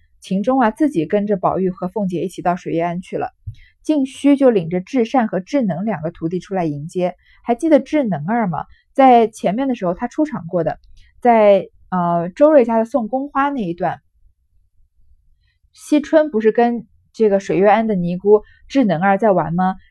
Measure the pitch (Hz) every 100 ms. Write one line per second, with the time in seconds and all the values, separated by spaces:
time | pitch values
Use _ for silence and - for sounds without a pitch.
0 | _ _ - 190 208 269 220 220 311 170
1 | 156 208 208 196 170 156 190 185 180 220
2 | 190 170 180 - 175 175 - 160 170 175
3 | - 160 139 - - - - _ - 311
4 | 262 - 277 277 269 214 160 180 185 269
5 | 226 262 220 175 185 285 220 156 220 165
6 | 160 - 165 175 - 190 165 143 160 185
7 | 180 - _ _ - 247 330 285 - 302
8 | 233 156 156 240 202 143 - _ _ -
9 | 262 240 226 - 190 214 277 240 180 180
10 | 240 - 302 220 170 180 151 - - -
11 | - _ 240 226 208 196 - _ _ 180
12 | 175 170 170 - 294 302 240 226 226 269
13 | 214 262 285 285 285 285 185 175 175 143
14 | _ _ _ _ _ _ _ _ _ _
15 | _ _ _ _ _ _ _ _ - 294
16 | 294 311 302 220 220 226 240 240 - _
17 | _ - 220 196 196 165 202 208 220 196
18 | 170 180 202 208 - _ - 277 220 156
19 | 196 196 226 180 156 170 185 190 -